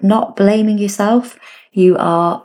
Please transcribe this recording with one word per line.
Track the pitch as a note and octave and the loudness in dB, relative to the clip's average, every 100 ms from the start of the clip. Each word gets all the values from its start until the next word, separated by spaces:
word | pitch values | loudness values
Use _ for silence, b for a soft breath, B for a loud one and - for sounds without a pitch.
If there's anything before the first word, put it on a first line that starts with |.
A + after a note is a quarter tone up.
not | G3 A3 - - | 0 0 -2 0
blaming | G3+ G#3+ G#3+ G#3 | 0 2 0 -2
yourself. | G3+ - G#3 A#3+ B3 - B B B | -4 -4 0 0 -2 -12 B B B
You | - F3+ F3 | 0 2 2
are, | E3+ E3+ E3+ - | 0 0 -2 -4